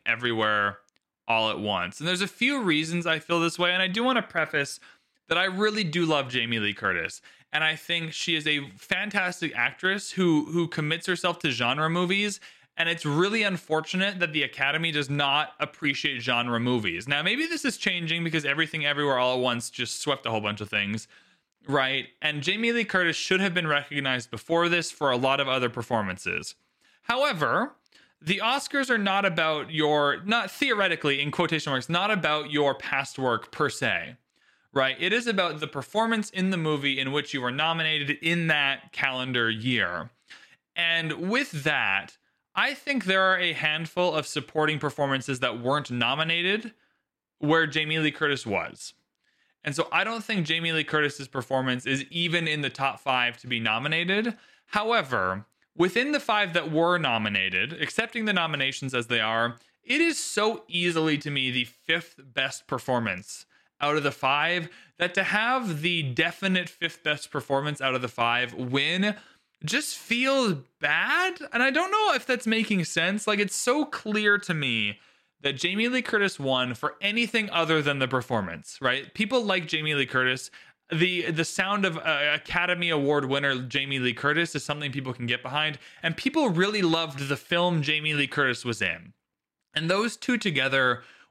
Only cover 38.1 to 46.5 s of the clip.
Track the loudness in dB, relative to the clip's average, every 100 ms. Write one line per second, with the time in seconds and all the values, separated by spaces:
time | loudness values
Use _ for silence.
38.1 | -2 0 0 2 2 0 -2 -8 -4 -4
39.1 | -2 -2 0 2 0 0 0 0 -2 -8
40.1 | _ -20 -20 -20 _ _ -4 0 0 -2
41.1 | -4 -2 0 -2 -2 0 0 2 0 -4
42.1 | -14 _ _ _ -2 -2 -2 -2 -2 2
43.1 | 2 4 4 0 0 0 0 -2 0 0
44.1 | 0 -2 -4 -4 0 0 0 -2 -2 0
45.1 | 0 -2 -2 -2 0 0 0 0 0 0
46.1 | 0 0 0 0